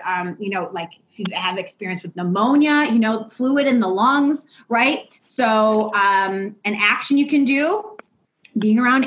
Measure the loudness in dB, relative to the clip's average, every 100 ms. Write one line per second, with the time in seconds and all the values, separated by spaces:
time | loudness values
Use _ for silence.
0 | -6 -6 -6 -8 -6 -6 -6 -8 -12 -16
1 | _ -12 -8 -6 -6 -6 -8 -12 -10 -8
2 | -10 -8 -2 0 2 4 4 2 2 2
3 | 2 -2 -6 -4 0 0 2 2 0 0
4 | 2 2 2 0 -6 -20 -4 0 0 -2
5 | -8 _ -12 -2 0 2 2 2 0 0
6 | 2 2 0 -4 -6 -8 -8 0 0 0
7 | 0 0 2 2 2 2 0 -2 -6 -16
8 | -20 _ _ _ -8 -2 2 2 4 2